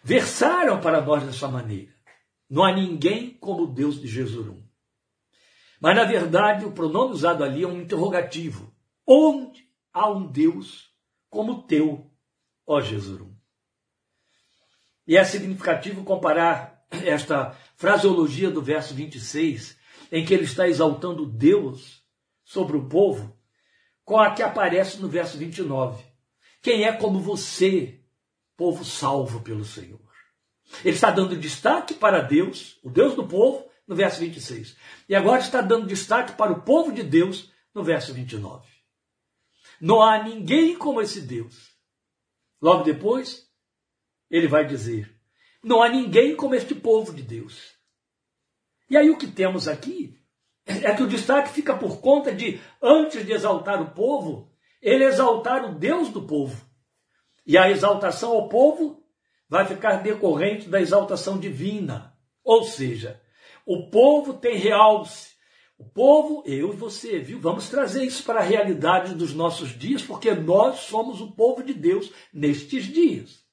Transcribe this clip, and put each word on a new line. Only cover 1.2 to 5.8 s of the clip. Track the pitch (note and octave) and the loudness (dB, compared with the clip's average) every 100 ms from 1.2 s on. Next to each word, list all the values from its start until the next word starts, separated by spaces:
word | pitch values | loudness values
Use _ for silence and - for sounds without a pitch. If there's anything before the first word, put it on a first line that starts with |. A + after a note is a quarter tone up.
dessa | C3+ B2 C#3 | -2 -8 -8
maneira: | B2+ A2+ G2 G2 _ _ _ _ _ _ | -8 -8 -12 -12 _ _ _ _ _ _
"Não | C#3 | 2
há | F#3+ | 2
ninguém | F#3 F#3+ D#3+ D#3+ A3 B3 | 2 -4 -2 -2 -2 -8
como | - G3 F3 | -14 -10 -6
o | D#3+ | -4
Deus | B2+ D3 C3+ | -2 -4 -4
de | B2+ | -10
Jesurum." | A#2 A#2 A2+ G#2 F#2 - _ _ _ _ _ _ _ _ _ _ _ | -8 -8 -8 -12 -16 -20 _ _ _ _ _ _ _ _ _ _ _